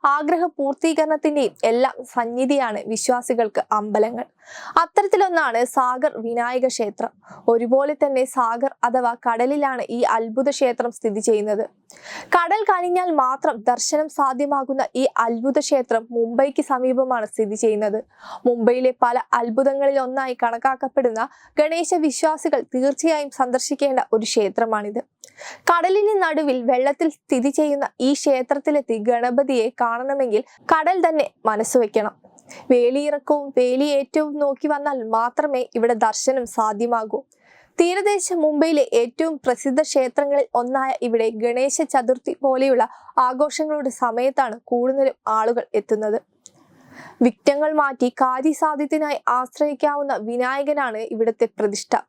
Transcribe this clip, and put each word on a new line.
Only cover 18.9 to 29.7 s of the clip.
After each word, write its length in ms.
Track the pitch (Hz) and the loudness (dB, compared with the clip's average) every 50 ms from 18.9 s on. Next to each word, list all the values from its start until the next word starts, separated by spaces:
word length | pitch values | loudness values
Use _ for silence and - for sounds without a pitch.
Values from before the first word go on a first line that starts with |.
| 254 _ | 2 _
പല 140 | 254 240 240 254 - _ - 247 | 0 2 2 -2 0 _ 0 0
അത്ഭുതങ്ങളിൽ 580 | 240 240 220 254 269 277 277 277 277 277 277 269 262 | 0 0 0 2 2 2 2 2 0 2 2 0 -2
ഒന്നായി 300 | 254 254 269 262 262 247 - | -2 -4 -4 -4 -4 -4 -2
കണക്കാക്കപ്പെടുന്ന 800 | 247 233 233 233 - 269 262 262 285 262 _ 285 254 247 220 220 240 277 _ _ - _ _ - | -2 -2 -2 0 0 0 0 0 -6 -2 _ 0 0 0 0 -2 -6 -6 _ _ -20 _ _ 0
ഗണേശ 360 | 302 311 330 339 349 - 370 349 311 | 0 2 0 -2 0 0 0 2 2
വിശ്വാസികൾ 540 | 302 247 - - 311 311 302 - 339 285 269 - _ - | 0 0 0 0 0 0 0 -2 -2 0 -2 -2 _ -4
തീർച്ചയായും 560 | 254 254 277 285 - - 330 320 302 285 277 - - | 0 0 0 0 0 0 0 0 0 -2 -8 -2 -2
സന്ദർശിക്കേണ്ട 640 | 262 247 247 254 - - 294 - 277 285 262 254 - - | -2 0 0 -2 -2 -4 -2 0 0 0 0 0 0 0
ഒരു 140 | - 220 220 - | -2 -2 0 0
ക്ഷേത്രമാണിത്. 680 | - 233 208 190 - - 233 226 220 208 208 208 208 233 - _ _ _ - - _ - - - - - _ - | 0 0 0 0 0 -2 0 0 0 -4 -4 -6 -8 -8 -10 _ _ _ -20 -20 _ -20 -18 -18 -20 -2 _ 2
കടലിന് 440 | 339 349 320 381 381 415 415 415 427 392 | 2 4 2 2 2 2 2 2 2 2
നടുവിൽ 360 | 370 320 311 302 311 285 254 254 233 233 | 2 2 0 0 0 0 -2 0 0 0
വെള്ളത്തിൽ 380 | 254 247 262 277 285 _ 339 320 - | 0 2 2 0 0 _ 0 -2 -2
സ്ഥിതി 340 | _ _ _ 285 254 240 285 277 - | _ _ _ -2 0 0 0 2 2
ചെയ്യുന്ന 280 | 302 294 285 277 277 - _ - | 2 2 2 -2 -2 -6 _ -2
ഈ 100 | 240 269 285 - | 0 0 0 2
ക്ഷേത്രത്തിലെത്തി 760 | - 294 269 254 254 - 285 285 - 311 294 294 254 - 233 220 208 240 | 2 2 2 2 0 -2 -2 0 0 0 0 0 0 -2 -6 -2 0 0
ഗണപതിയെ 600 | 240 233 240 247 247 262 277 262 269 240 214 254 | 0 0 0 0 2 0 0 2 2 0 0 0